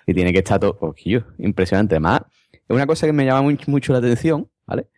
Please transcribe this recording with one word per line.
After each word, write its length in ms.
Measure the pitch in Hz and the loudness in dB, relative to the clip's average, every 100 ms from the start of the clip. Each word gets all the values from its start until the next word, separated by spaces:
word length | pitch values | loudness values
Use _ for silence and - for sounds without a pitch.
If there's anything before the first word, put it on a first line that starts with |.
| - | -4
y 80 | |
tiene 180 | 87 90 | 0 2
que 60 | 90 | 2
estar 200 | 95 98 | 2 0
todo, 180 | 98 - | 0 -2
pues, 160 | 80 73 | -8 -6
que 140 | 85 | -4
yo, 100 | 117 117 - | -4 -4 -6
impresionante. 560 | 92 95 92 98 104 | -4 -2 0 2 2
Además, 280 | 82 80 - - _ _ | 2 2 0 -2 _ _
es 80 | _ _ | _ _
una 160 | 117 139 | -2 0
cosa 200 | 160 156 | 0 0
que 60 | |
me 120 | 151 135 | 2 2
llama 160 | 131 | 2
muy, 160 | 139 143 - | 2 -2 -2
mucho 240 | 139 - | -2 0
la 60 | 127 | 0
atención, 500 | 120 120 160 151 - _ - | 2 0 0 -2 -6 _ -8
¿vale? 200 | - - | -8 -8